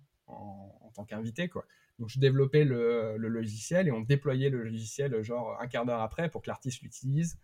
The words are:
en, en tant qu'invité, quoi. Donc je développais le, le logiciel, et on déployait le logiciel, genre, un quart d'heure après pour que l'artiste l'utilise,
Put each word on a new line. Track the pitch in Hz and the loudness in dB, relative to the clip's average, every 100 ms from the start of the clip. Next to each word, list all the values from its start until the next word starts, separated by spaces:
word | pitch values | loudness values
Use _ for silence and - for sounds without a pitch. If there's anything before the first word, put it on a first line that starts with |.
| 139 _ - | _ _ -20
en, | 110 101 98 98 - | -16 -14 -14 -18 -20
en | 113 | -20
tant | 101 | -16
qu'invité, | 104 107 113 113 175 | -10 -6 -6 -4 -4
quoi. | - - _ _ - | -4 -12 _ _ -12
Donc | 110 | -6
je | 131 | 4
développais | 135 135 135 151 | 6 6 6 6
le, | 143 120 117 117 110 110 | 6 4 4 2 0 -2
le | 113 | -2
logiciel, | 117 110 107 - 175 175 | -2 -2 -6 0 2 4
et | |
on | 113 | 2
déployait | 113 139 147 131 139 | 2 2 2 2 2
le | 127 | 0
logiciel, | 113 113 113 - 139 113 | -4 -6 -8 -4 -2 -2
genre, | 107 120 110 98 | -2 -4 -4 -6
un | 123 | -4
quart | 123 120 | -2 0
d'heure | 113 | 0
après | 110 - 165 | -2 -2 -4
pour | 104 | -4
que | - | -8
l'artiste | 104 131 - | -6 -6 -8
l'utilise, | 113 - 131 147 170 - | -12 -8 -2 0 0 -4